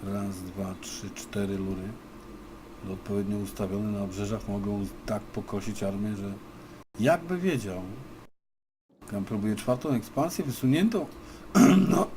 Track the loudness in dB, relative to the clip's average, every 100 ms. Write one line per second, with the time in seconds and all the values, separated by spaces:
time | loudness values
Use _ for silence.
0 | -4 -4 -4 -6 -8 -6 -6 -6 -10 -10
1 | -10 -10 -6 -2 -2 0 -2 -4 -6 -10
2 | -14 -16 -16 -16 -14 -16 -16 -12 -8 -8
3 | -2 0 0 0 -2 -4 -2 0 0 -2
4 | -2 -2 -2 -2 -2 -2 0 0 -2 -6
5 | -4 -4 -4 -8 -4 -4 -4 -2 -2 0
6 | -2 -2 -4 -6 -12 -18 -18 -18 -18 2
7 | 4 4 2 0 2 2 -2 -6 -8 -10
8 | -12 -16 -20 _ _ _ _ _ _ _
9 | -6 -4 -2 0 0 0 0 0 2 0
10 | 0 -2 0 0 -2 2 4 6 6 4
11 | -2 -8 -16 -16 2 8 10 10 8 4
12 | 2